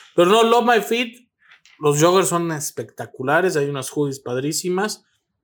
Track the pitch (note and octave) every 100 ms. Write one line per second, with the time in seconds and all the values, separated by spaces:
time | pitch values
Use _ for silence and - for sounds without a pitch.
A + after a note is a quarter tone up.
0 | - - F3 A3 A3+ A#3+ A#3 A3+ A3+ A#3
1 | A#3 - _ _ _ _ _ - D3 D3
2 | F3 F#3 E3+ E3+ E3+ D3+ - - A2+ -
3 | A#2 - C3 D#3+ F3+ D#3 C#3+ C#3 B2 D3
4 | C#3+ C3 B2 B2+ D3 D#3+ F3+ F3+ G#3+ -
5 | _ _ _ _